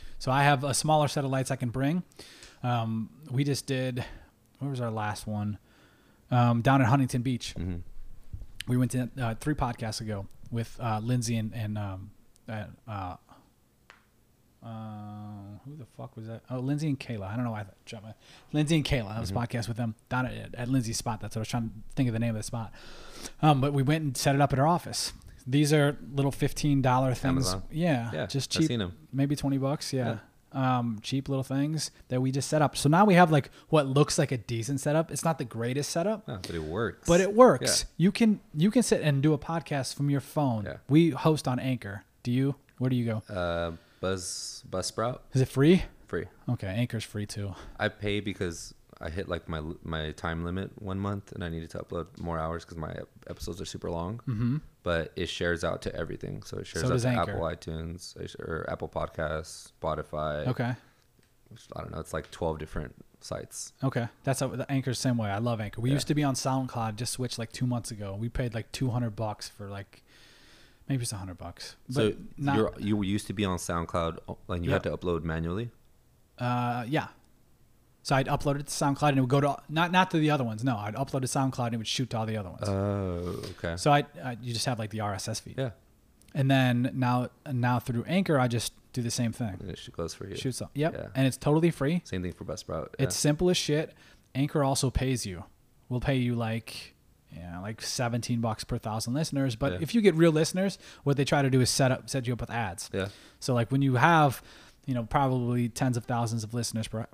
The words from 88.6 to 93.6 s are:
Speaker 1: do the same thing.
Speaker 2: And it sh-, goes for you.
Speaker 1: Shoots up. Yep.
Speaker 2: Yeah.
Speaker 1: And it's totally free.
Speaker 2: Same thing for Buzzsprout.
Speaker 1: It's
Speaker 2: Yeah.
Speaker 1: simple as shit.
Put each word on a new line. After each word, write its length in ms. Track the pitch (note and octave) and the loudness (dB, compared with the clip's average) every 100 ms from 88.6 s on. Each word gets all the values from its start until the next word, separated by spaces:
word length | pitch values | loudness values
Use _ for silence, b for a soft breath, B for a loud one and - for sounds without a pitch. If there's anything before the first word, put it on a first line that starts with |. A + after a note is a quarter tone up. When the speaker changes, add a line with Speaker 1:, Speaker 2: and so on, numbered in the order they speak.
| - - _ | -4 -10 _
Speaker 1:
do 80 | B2+ | -4
the 80 | A#2 | -4
same 220 | - A#2 | 0 -2
thing. 240 | - A2+ F2 | -2 -6 -6
Speaker 2:
And 100 | G2 | -10
it 80 | - | -10
sh-, 100 | - | -12
goes 240 | - E2 | -8 -8
for 120 | - G2 | -8 -10
you. 80 | |
Speaker 1:
Shoots 280 | A#2+ C3 - | -6 -6 -6
up. 80 | - | -8
Yep. 200 | C#3 D#3 | -2 -2
Speaker 2:
Yeah. 120 | - - | -2 -6
Speaker 1:
And 120 | B2+ C3+ | 0 0
it's 100 | - | 2
totally 340 | D3 D#3 E3 | 2 4 4
free. 300 | - C#3 F3 | 2 0 0
Speaker 2:
Same 180 | - F#2 | -2 -4
thing 100 | F2+ | -4
for 120 | - | -6
Buzzsprout. 440 | - D#2 - E2 - - | -8 -8 -6 -6 -6 -2
Speaker 1:
It's 160 | C#3 - | 0 2
Speaker 2:
Yeah. 40 | |
Speaker 1:
simple 300 | D3 D3+ F3+ | 2 2 2
as 60 | |
shit. 340 | F3 | 2